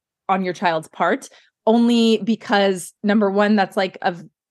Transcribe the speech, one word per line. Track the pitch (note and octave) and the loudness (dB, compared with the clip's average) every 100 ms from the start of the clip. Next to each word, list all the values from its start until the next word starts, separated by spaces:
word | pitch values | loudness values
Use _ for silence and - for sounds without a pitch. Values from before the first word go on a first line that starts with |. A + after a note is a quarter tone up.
| _ _ - | _ _ -4
on | F#3+ | -4
your | F#3 | -4
child's | F3 F#3 D#3+ D#3 | -4 -2 -2 -6
part, | - F3 C4+ - - _ _ - | -4 -2 -2 -6 -20 _ _ 0
only | A#3 A#3 A#3 A3+ A3 | 2 2 2 2 2
because, | G3 G#3+ - G#3+ G3 F#3 - - | 0 -4 0 0 2 0 -8 -6
number | G#3 G#3+ G3+ | -2 0 2
one, | G3 G#3 G#3+ | 2 2 2
that's, | F#3+ - | 0 -2
like, | F#3+ - | -4 -4
a, | - E3+ D#3 _ _ | -6 -6 -10 _ _